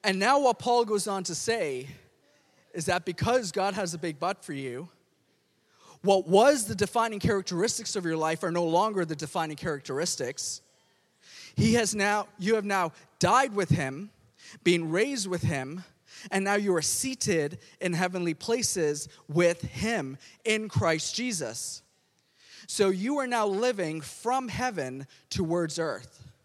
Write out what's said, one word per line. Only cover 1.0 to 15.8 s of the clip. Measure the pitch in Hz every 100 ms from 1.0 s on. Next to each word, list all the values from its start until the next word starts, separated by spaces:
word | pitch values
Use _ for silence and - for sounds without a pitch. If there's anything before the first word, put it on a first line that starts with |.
| 214
on | 196
to | 180
say | 160 - 226 160 127 139 - _ _ _ _ _ _ _
is | 180
that | 160 180
because | 170 170 - 254 202
God | 190 196
has | 196 185
a | 165
big | 170 147
butt | 170 196
for | -
you, | 143 135 123 170 _ _ _ _ _ _ _ _ _ - -
what | 196 196 160
was | 196 254 285 208
the | 202
defining | 202 240 226 208
characteristics | - 202 185 175 220 - 220 202
of |
your | 170 160
life | 160 160
are | 185
no | 170
longer | 170 170 214 202
the | 165 151
defining | 151 180 160 147
characteristics. | 185 147 - 135 175 - 123 139 - - _ _ _ _ _ _ - - - -
He | 220
has | 233 220 214
now, | 202 208 - -
you | 190
have | 220
now | 202 196 170 - - _
died | 180 233 269
with | 202 180
him, | 175 135 135 208 _ _ _ - -
been | 175 175 165
raised | 170 262 277 190
with | 180
him, | - 147 131 170